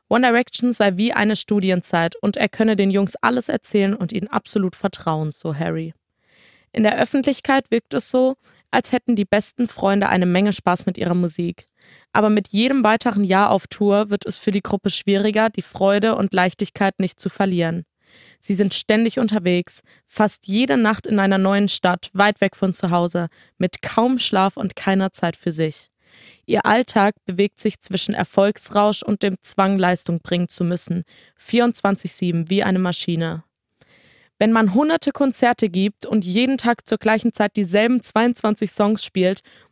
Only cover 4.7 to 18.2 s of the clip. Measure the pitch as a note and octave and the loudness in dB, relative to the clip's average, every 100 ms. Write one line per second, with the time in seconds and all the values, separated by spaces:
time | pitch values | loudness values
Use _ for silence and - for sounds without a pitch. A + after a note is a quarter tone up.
4.7 | - F#3+ - - D#3 D#3 - E3 D3 E3 | -2 -6 -4 -4 -2 -4 -6 -6 -4 -4
5.7 | D#3+ D#3+ - _ _ _ _ _ _ _ | -6 -8 -14 _ _ _ _ _ _ _
6.7 | - G#3+ - B3 C#4 C4+ C4 - C4+ - | 0 2 2 0 0 0 -2 0 0 0
7.7 | A#3 - - - B3+ C4 C4+ _ _ _ | -2 -2 -4 0 2 2 0 _ _ _
8.7 | A#3+ - B3 - A3 G3+ G#3 - - A#3+ | -2 0 -2 0 -2 0 0 0 -2 -4
9.7 | - G3 G3 G3 F#3 F3+ F3+ G#3 F#3+ - | -2 0 2 0 0 0 2 0 0 -2
10.7 | F3 - F3+ F3 F3 F3 - F3 F3 - | -2 -2 -4 -2 -2 -2 -4 -6 -8 -16
11.7 | _ _ - _ - G#3+ G#3+ G3 G3+ B3 | _ _ -20 _ 0 2 2 0 0 2
12.7 | C#4 G#3+ A3 A#3+ G3+ G3 F#3+ G#3 G3 - | 2 2 2 0 0 2 2 2 0 -2
13.7 | - G3+ G3+ G#3+ G3+ - - - G3 - | -2 2 2 0 -4 -6 -6 -2 -2 -2
14.7 | G3 G3+ - - G3 G#3+ G#3+ A3+ G#3+ - | -4 -2 -4 0 0 2 2 0 -2 -10
15.7 | - G3 G3+ A3 - G3 F#3 F3+ - G3+ | 0 2 2 2 0 0 0 0 -2 -6
16.7 | - G3 - F#3 - F#3 - G3 F3 E3 | -2 -2 0 -4 -4 -8 -2 -2 0 -2
17.7 | E3+ E3 _ _ _ | -4 -10 _ _ _